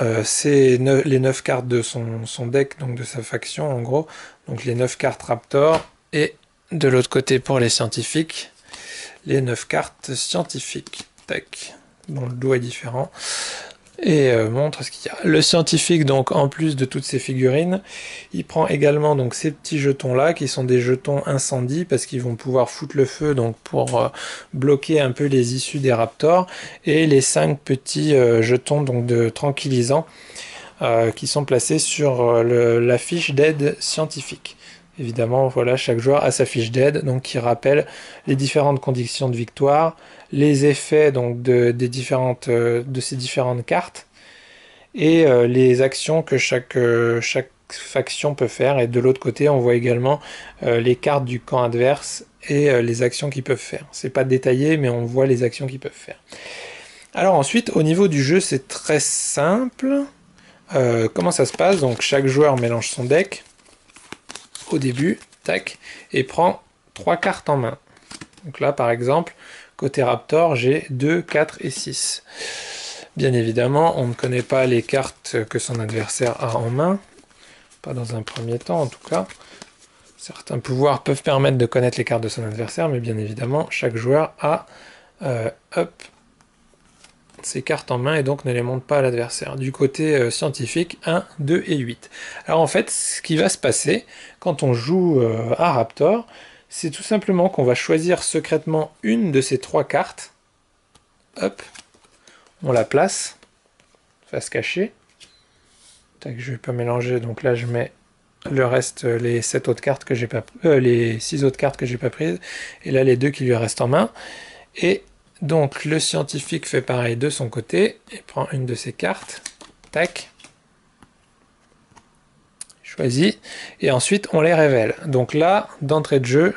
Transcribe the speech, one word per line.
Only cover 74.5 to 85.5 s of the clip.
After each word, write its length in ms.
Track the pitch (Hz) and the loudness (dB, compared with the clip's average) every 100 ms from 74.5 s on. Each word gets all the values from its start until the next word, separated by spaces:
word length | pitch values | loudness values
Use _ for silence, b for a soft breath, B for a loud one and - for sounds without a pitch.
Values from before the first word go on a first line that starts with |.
| 135 131 | 2 4
les 160 | 120 | 2
cartes 540 | 113 135 127 - - 120 107 | 2 -2 -2 -8 -6 -4 -4
que 80 | 120 | -6
son 220 | - 120 | -6 -6
adversaire 560 | 110 113 104 - 123 117 | -4 -4 -4 -2 -2 -2
a 160 | 127 120 | -2 -2
en 140 | 117 | -2
main. 300 | 127 170 196 - _ _ b b b b _ | 0 0 -2 -6 _ _ b b b b _
Pas 140 | - 127 | -10 -8
dans 200 | 117 117 | -6 -8
un 60 | |
premier 380 | 110 - 117 120 | -8 -8 -6 -6
temps, 220 | - 170 | -2 -2
en 40 | 135 | -2
tout 140 | - - | -6 -6
cas. 160 | 170 190 - B B B B B B B - | -6 -6 -12 B B B B B B B -20
Certains 420 | - - - 131 | -20 -16 -8 -8
pouvoirs 420 | 127 127 143 127 | -4 0 2 0
peuvent 220 | - 139 | -2 -2
permettre 340 | - 135 139 131 | 0 2 2 2
de 80 | 117 | 2
connaître 320 | 131 123 120 | 2 0 0
les 80 | 117 | -2
cartes 160 | 117 | -2
de 80 | 113 | -4
son 140 | - | -6
adversaire, 460 | 110 107 110 - 165 | -8 -8 -8 -4 -2
mais 100 | 127 | -2
bien 180 | 117 110 | -4 -4
évidemment, 480 | 107 110 123 143 127 | -6 -6 -4 -2 -4
chaque 240 | - 131 113 | -4 -4 -2
joueur 400 | 120 147 156 - | 2 2 0 -2
a, 280 | 147 156 - B B B B - | -2 -2 -4 B B B B -10
euh, 260 | 156 117 113 | -4 -4 -4